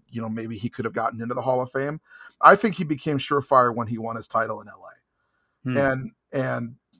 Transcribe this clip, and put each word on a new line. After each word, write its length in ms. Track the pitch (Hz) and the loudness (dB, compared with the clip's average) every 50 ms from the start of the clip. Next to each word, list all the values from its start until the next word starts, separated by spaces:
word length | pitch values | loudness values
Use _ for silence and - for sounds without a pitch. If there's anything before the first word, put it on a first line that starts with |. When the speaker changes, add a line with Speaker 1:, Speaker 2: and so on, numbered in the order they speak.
| _ _ | _ _
Speaker 1:
you 140 | - 117 113 | -10 -8 -6
know, 60 | 110 | -6
maybe 280 | 110 117 113 113 117 | -6 -6 -6 -8 -6
he 140 | 95 110 117 | -6 -6 -6
could 140 | - - 113 | -4 -4 -6
have 80 | 113 90 | -4 -2
gotten 260 | 113 113 117 - 110 | -2 -2 -2 -4 -4
into 140 | 117 117 123 | -6 -6 -4
the 80 | 131 120 | -4 -2
Hall 180 | 131 127 127 | 0 0 0
of 100 | 127 123 - | -2 -2 -4
Fame. 280 | 135 139 143 156 156 - _ - - - - - - | -4 -4 -4 -6 -8 -12 _ -20 -20 -20 -20 0 6
I 160 | - 156 196 | 8 8 10
think 200 | 196 - 220 165 | 8 6 0 0
he 80 | - 180 | -2 -2
became 340 | 151 156 131 - 160 147 135 | -4 -4 -4 -2 -2 -2 -2
surefire 560 | - - 147 139 131 - 139 127 123 120 113 | -2 -2 -2 -2 0 4 4 4 6 4 2
when 140 | 117 117 110 | -2 -4 -6
he 100 | 120 110 | -6 -6
won 180 | 113 113 113 | -6 -8 -10
his 120 | 117 107 - | -10 -8 -4
title 320 | - 113 113 110 107 107 104 | -2 -2 -2 -2 -4 -10 -12
in 60 | 104 | -18
L 140 | 101 - - | -20 -20 -20
A. 800 | - - _ _ _ _ _ _ _ _ _ _ _ _ _ - 127 | -20 -20 _ _ _ _ _ _ _ _ _ _ _ _ _ -6 -4
Speaker 2:
Hmm. 80 | 127 | 0
Speaker 1:
And, 360 | 139 139 135 135 131 131 - - _ _ _ - | 2 2 2 0 -2 -4 -10 -14 _ _ _ -4
and, 440 | 139 131 131 123 120 117 117 123 - _ _ _ _ | -4 -2 -2 -2 -4 -6 -8 -12 -16 _ _ _ _